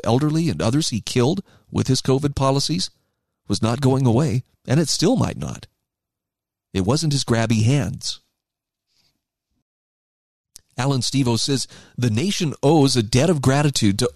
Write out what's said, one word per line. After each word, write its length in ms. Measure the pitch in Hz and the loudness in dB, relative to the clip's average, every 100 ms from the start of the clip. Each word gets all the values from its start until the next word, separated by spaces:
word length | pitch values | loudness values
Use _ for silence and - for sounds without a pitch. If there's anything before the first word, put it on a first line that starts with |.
elderly 440 | - 123 151 160 165 | 0 0 2 0 -2
and 140 | 82 | -2
others 280 | 101 139 160 | 0 0 -2
he 100 | 110 | -4
killed 420 | - 123 120 196 - _ _ | -2 0 0 0 -6 _ _
with 180 | - 110 | -4 0
his 140 | 131 | 0
covid 320 | - 135 147 | 0 0 0
policies 560 | 139 135 139 - 170 - _ _ _ _ _ - | -2 0 0 -2 -4 -6 _ _ _ _ _ -6
was 140 | 101 | -2
not 180 | 110 120 | -2 0
going 260 | 131 135 131 | 2 2 2
away, 380 | 113 151 120 - _ - | 2 0 -2 -6 _ -2
and 120 | 143 | 0
it 100 | 156 | 0
still 280 | - 175 247 | 0 0 2
might 220 | - - | 0 -4
not. 280 | 71 55 - _ _ _ _ _ _ _ _ _ _ | -10 -12 -18 _ _ _ _ _ _ _ _ _ _
It 120 | 95 | -4
wasn't 280 | 92 147 160 | -2 0 0
his 120 | 139 | -2
grabby 400 | - 113 113 110 | 0 0 2 2
hands. 560 | 110 143 92 - - - _ _ _ _ _ _ _ _ _ _ _ _ _ _ _ _ _ _ _ _ _ _ _ - _ - | 2 0 -2 -6 -10 -12 _ _ _ _ _ _ _ _ _ _ _ _ _ _ _ _ _ _ _ _ _ _ _ -20 _ -6
Alan 220 | 131 135 | -2 -2
Stevos 420 | 113 135 123 113 | 0 0 0 0
says, 240 | - 135 - - - - | 0 -2 -4 -14 -16 -4
"The 140 | - | -2
nation 420 | 107 185 - 165 - | 0 -2 -2 -4 0
owes 340 | 139 160 135 123 | 2 4 4 2
a 60 | |
debt 280 | 107 127 160 | 0 2 2
of 100 | 160 | 2
gratitude 580 | 131 139 147 - 107 101 | 2 2 2 0 0 0
to 120 | 120 | -2